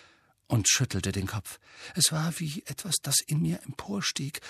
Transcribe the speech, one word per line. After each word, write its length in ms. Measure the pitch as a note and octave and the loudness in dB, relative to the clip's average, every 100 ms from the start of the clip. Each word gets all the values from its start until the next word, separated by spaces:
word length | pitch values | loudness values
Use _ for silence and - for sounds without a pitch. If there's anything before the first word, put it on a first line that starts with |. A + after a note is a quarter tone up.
| - _ _ _ - | -20 _ _ _ 0
und 220 | A#2 - | 2 4
schüttelte 420 | - A#2+ F#2+ G2 | 4 4 0 0
den 160 | F#2+ F#2+ | 0 -2
Kopf. 320 | G#2+ - - - - - F3 | -4 -6 -14 -18 -16 -6 2
„Es 160 | - | 4
war 280 | D#3 E3+ - | 4 -2 -2
wie 240 | D#3 F3+ - | -4 -6 -8
etwas, 280 | C3+ F#3 - | -8 -4 -2
das 180 | C#3+ C#3 | 2 0
in 220 | - D3+ | 2 0
mir 220 | E3 F3 | 0 -2
emporstieg, 800 | - - - G3+ - - C#3 - | -6 -10 -6 -2 -2 -2 -6 -8